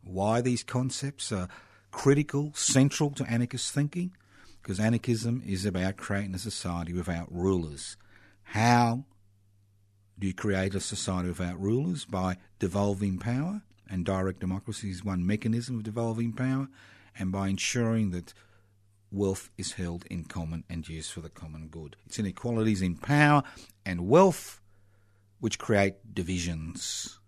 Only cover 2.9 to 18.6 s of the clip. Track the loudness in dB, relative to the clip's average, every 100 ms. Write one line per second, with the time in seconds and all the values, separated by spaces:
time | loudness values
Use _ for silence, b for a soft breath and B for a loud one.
2.9 | 4 -2 0 -2 0 0 -2 -4 0 0
3.9 | -2 -6 -8 b b b b -6 0 2
4.9 | 2 2 0 0 -2 -2 -2 0 0 0
5.9 | -2 -4 -4 -2 -6 -6 -6 -4 -4 -4
6.9 | -4 -2 -4 -4 0 2 2 0 -8 -14
7.9 | -16 b b b b -6 2 6 6 6
8.9 | 0 -8 _ _ _ _ _ _ _ _
9.9 | _ _ -6 -4 -2 0 2 2 0 -4
10.9 | -6 -2 0 -2 -2 -4 -2 0 2 0
11.9 | -4 -4 -2 -2 -2 b -4 -2 2 2
12.9 | 2 0 0 -2 -2 -2 -6 -10 _ -8
13.9 | -4 0 0 0 -2 -4 -4 -6 -8 -6
14.9 | -6 -4 -2 0 0 0 -2 -2 -6 -6
15.9 | -4 -2 -2 -4 -2 -2 -2 -4 B B
16.9 | B B -6 -4 -2 -2 -2 -2 0 2
17.9 | 2 0 -2 -8 -20 b b